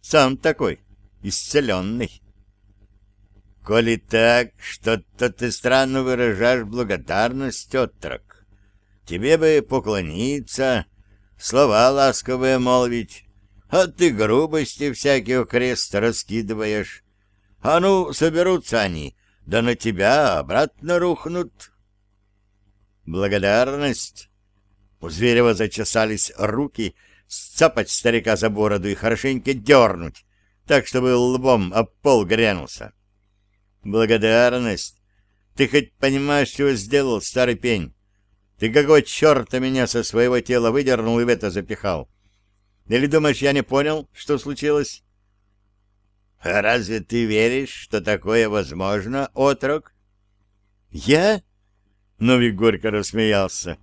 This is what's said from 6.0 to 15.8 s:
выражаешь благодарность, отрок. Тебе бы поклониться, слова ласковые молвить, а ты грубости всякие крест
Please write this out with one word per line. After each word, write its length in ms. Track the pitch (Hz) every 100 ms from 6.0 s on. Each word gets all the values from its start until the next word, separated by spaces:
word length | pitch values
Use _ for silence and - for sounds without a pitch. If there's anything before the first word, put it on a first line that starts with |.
выражаешь 640 | 127 123 120 98 117 127 107
благодарность, 1080 | 117 113 90 - 92 117 131 135 - - 131
отрок. 720 | 117 _ 78 62 _ _ _ _ _ _ _ _ -
Тебе 320 | 87 120 160
бы 280 | 160 151 -
поклониться, 1160 | 135 104 104 82 82 127 143 - - 135 120 87 _ _ _ _ _
слова 520 | - 127 143 107 123
ласковые 680 | 139 135 - - 131 131 131
молвить, 680 | 123 127 123 120 104 - _ _ _ _ _
а 180 | 175 185
ты 240 | - 170
грубости 800 | 110 107 120 160 156 131 - 143
всякие 540 | 123 143 135 104 127 117
крест 500 | 123 127 120